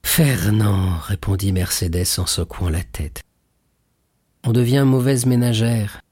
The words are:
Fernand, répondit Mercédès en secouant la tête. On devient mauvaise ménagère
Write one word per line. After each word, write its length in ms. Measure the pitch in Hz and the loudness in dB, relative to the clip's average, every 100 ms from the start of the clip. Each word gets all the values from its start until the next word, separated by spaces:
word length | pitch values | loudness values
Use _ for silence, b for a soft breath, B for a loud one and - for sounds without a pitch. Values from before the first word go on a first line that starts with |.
Fernand, 960 | - - 147 117 92 107 104 98 95 85 | 0 2 2 2 2 2 2 2 0 -2
répondit 520 | - 101 - 98 98 | -4 -6 -2 -2 0
Mercédès 680 | 92 90 - 90 87 90 - | 0 -2 -2 -2 -2 -2 -2
en 80 | 87 | -2
secouant 420 | - 85 - 90 | -4 -4 -4 -2
la 140 | 80 | -2
tête. 400 | - - 73 - - _ _ _ _ _ _ _ _ _ _ _ | -6 -8 -8 -10 -20 _ _ _ _ _ _ _ _ _ _ _
On 80 | 123 | 0
devient 320 | 117 120 139 135 | 2 2 2 4
mauvaise 400 | 131 127 131 123 | 2 2 2 2
ménagère 760 | 123 120 110 113 117 104 - _ | 2 2 0 0 0 -4 -8 _